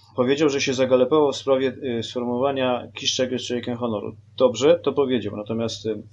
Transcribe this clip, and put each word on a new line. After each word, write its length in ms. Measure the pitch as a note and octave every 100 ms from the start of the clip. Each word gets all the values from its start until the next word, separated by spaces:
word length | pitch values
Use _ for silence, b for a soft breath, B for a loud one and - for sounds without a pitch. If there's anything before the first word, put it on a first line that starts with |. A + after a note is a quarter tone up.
| _ -
Powiedział, 320 | B2+ C#3 D#3
że 120 | C#3
się 140 | C3+
zagalopował 580 | B2+ C3 B2+ B2 D#3 D3
w 40 | C3
sprawie, 400 | - C3+ C3 A#2+ C#3 A#2
e, 40 |
sformułowania: 880 | A2 B2+ A#2+ A#2+ C#3 C3 B2+ B2 B2+
„Kiszczak 380 | - C3+ - B2+
jest 120 | B2
człowiekiem 320 | - B2 A#2+ A#2
honoru”. 380 | A#2+ G#2+ A2 - - -
Dobrze, 440 | B2+ A2+ C#3 E3+
to 100 | -
powiedział. 440 | C3+ C3+ B2+ G2+ G2+
Natomiast, 500 | G#2+ A2+ A#2 - A2+
e, 80 | G#2+ -